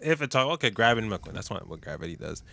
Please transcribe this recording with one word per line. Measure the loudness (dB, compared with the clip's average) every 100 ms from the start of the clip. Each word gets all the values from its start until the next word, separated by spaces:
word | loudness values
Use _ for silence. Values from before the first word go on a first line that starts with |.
if | 0 0
it's | 2 2
all, | 2
okay, | 2 0
Gravity, | 4 6 6 2 -4 -6
that's | -10 -8
not | -8 -8
what | -12
Gravity | -10 -10 -8 -8
does. | -8 -10 -12